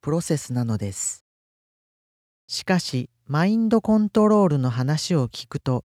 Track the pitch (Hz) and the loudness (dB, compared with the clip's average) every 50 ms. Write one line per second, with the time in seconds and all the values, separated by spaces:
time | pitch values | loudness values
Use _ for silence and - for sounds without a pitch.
0 | - 143 156 170 170 - 160 143 - - 123 123 120 117 110 104 104 98 95 - | -6 -4 -2 -2 -2 -2 -2 -4 -4 -4 -4 -2 -2 -2 -2 -4 -4 -6 -8 -6
1 | - - - - _ _ _ _ _ _ _ _ _ _ _ _ _ _ _ _ | -8 -8 -8 -10 _ _ _ _ _ _ _ _ _ _ _ _ _ _ _ _
2 | _ _ _ _ _ _ _ _ _ - - - - - 185 175 - - - 127 | _ _ _ _ _ _ _ _ _ -12 -12 -8 -2 0 0 0 0 -2 -4 -6
3 | 123 - _ _ _ - 139 151 175 196 220 226 226 220 233 226 - - 214 220 | -6 -6 _ _ _ -4 -2 0 2 2 2 2 2 2 2 2 2 2 2 2
4 | 214 202 - 220 214 214 214 208 196 175 147 139 127 127 117 123 127 135 151 151 | 2 2 2 2 4 4 4 4 4 4 2 2 0 0 0 0 0 0 -2 -2
5 | - - 180 156 123 117 - - - - - 143 - 139 127 120 - _ | -2 0 0 0 0 -2 -4 -10 -14 -10 -10 -6 -4 -2 -2 -2 -4 _